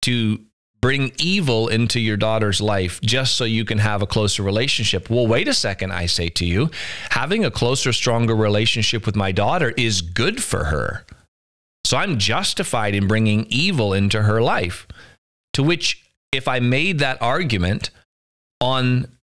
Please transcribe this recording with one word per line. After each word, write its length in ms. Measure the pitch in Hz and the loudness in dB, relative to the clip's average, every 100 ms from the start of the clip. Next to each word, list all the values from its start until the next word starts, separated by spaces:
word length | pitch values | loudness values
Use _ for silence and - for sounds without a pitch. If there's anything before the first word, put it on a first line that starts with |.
to 380 | - 123 110 107 - _ _ _ | -2 0 0 -2 -6 _ _ _
bring 320 | 123 139 131 - | -2 0 -2 -4
evil 500 | 160 196 156 113 113 | -2 0 0 0 0
into 320 | 113 117 123 | 0 0 0
your 160 | 110 104 | 0 0
daughter's 440 | 110 110 107 95 | 0 0 0 0
life 380 | 104 101 90 - | 0 0 -2 -2
just 340 | - 123 131 - | -2 0 0 0
so 80 | |
you 220 | 117 113 110 | 0 0 0
can 120 | 110 | 0
have 220 | 107 104 | 0 0
a 60 | 101 | -2
closer 360 | - 104 - | 0 0 0
relationship." 680 | 98 104 135 - 107 98 - | 0 0 0 0 0 -2 0
Well, 160 | 113 117 | 0 4
wait 220 | 117 226 | 2 2
a 60 | |
second, 380 | 262 107 98 95 | 0 -2 -4 -4
I 140 | 92 87 | -4 -2
say 240 | - 85 | -2 -2
to 160 | - 87 | -2 -2
you, 240 | 87 156 - - - - | 0 0 -2 -10 -10 -4
having 340 | - 135 208 | -2 0 0
a 60 | 180 | -2
closer, 420 | - 120 131 - | 0 0 0 0
stronger 420 | 117 - 117 117 | 0 0 0 2
relationship 680 | 113 107 104 117 120 107 113 | 2 2 2 2 0 0 -2
with 120 | 101 104 | -2 -2
my 160 | 95 | 0
daughter 420 | 95 104 170 139 - | 0 0 2 0 0
is 240 | 117 101 | 0 0
good 420 | 85 90 143 233 | -2 -2 0 -2
for 220 | - - | -4 -2
her. 400 | 78 78 60 - - - _ _ _ _ _ _ | -2 -2 -2 -6 -12 -20 _ _ _ _ _ _
So 140 | - 127 | -2 0
I'm 200 | 190 135 | 0 0
justified 760 | 101 123 190 - 190 123 107 | 0 0 -2 -4 -2 0 0
in 120 | 101 95 | 0 2
bringing 400 | 110 110 107 110 | 2 2 2 0
evil 420 | 120 180 170 107 | -2 0 2 2
into 300 | 98 101 107 | 2 2 2
her 180 | 107 110 | 2 4
life. 460 | 120 208 90 92 - - - - _ _ _ | 2 2 -2 -6 -14 -20 -20 -20 _ _ _
To 100 | - | 0
which, 400 | 139 170 - - _ _ _ | 2 2 0 -4 _ _ _
if 160 | 135 131 | -4 0
I 100 | 127 | 2
made 420 | 123 127 175 170 | 2 2 2 2
that 200 | 139 131 | 0 0
argument 680 | 117 143 175 110 87 - - _ _ _ _ _ _ _ | 0 0 0 0 0 0 -4 _ _ _ _ _ _ _
on 480 | 123 131 127 127 123 _ | 0 2 2 0 -2 _